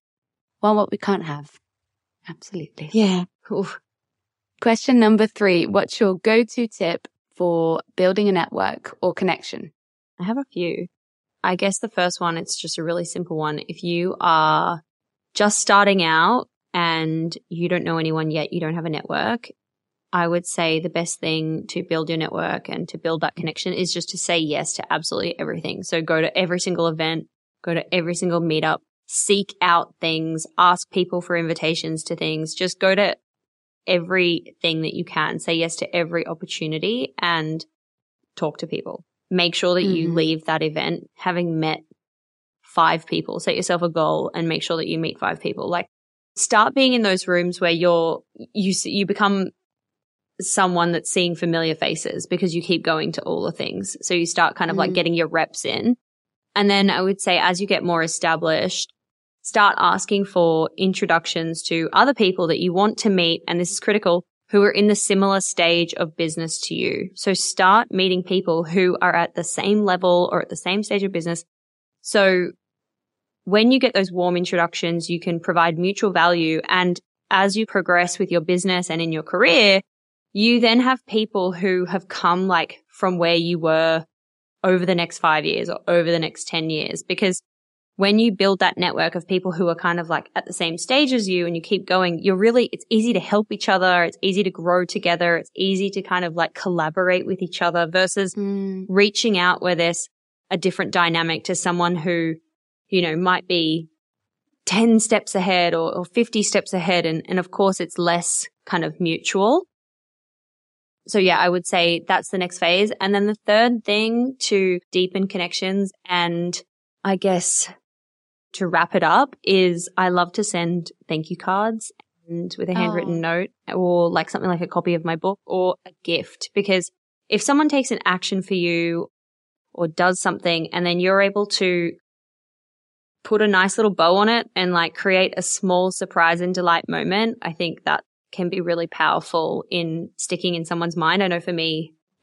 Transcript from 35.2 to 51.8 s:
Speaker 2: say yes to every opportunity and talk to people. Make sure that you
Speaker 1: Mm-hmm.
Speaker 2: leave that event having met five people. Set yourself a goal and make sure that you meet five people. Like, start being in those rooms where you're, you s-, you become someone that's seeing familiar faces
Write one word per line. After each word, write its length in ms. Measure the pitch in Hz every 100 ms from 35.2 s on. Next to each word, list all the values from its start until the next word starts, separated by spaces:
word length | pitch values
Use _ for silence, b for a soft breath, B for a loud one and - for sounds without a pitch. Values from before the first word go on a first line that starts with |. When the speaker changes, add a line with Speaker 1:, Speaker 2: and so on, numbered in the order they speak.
| 156 156
Speaker 2:
say 140 | - 165
yes 200 | 165 -
to 180 | - 175
every 300 | 165 170 -
opportunity 880 | 165 - - 160 156 196 240 - -
and 460 | 175 165 156 160 - _ _ _ _ _ _ -
talk 240 | 156 -
to 80 | 165
people. 360 | - - - _ _ -
Make 260 | 180 175 -
sure 180 | 180 180
that 80 |
you 240 | 196 170 170
Speaker 1:
Mm-hmm. 80 | 165
Speaker 2:
leave 300 | 160 160 -
that 180 | 156
event 460 | 160 156 156 170 - -
having 440 | 185 175 175 160
met 200 | 156 156 _ _ _ _ _ _ _ _
five 440 | _ - 160 165 -
people. 340 | 170 - 175
Set 160 | 190 175
yourself 260 | 185 175
a 80 | 175
goal 420 | 160 156 156 -
and 140 | 170 165
make 160 | 160
sure 140 | - 165
that 100 | 160
you 120 | 165
meet 200 | 165 -
five 200 | - 165
people. 280 | - - -
Like, 180 | - - _ _ _ _ -
start 380 | - 220 226
being 200 | 269 262
in 80 | 247
those 240 | 208 185 -
rooms 340 | 175 180 180
where 100 | 175
you're, 520 | 170 175 170 165 - _ - -
you 180 | 208 190
s-, 140 | 180 -
you 200 | 202 196
become 440 | 202 202 196 185 - _ _ _ _ _ _ _ -
someone 500 | - - 185 175 170
that's 200 | 170 -
seeing 240 | 190 175 165
familiar 400 | 175 165 160
faces 500 | 156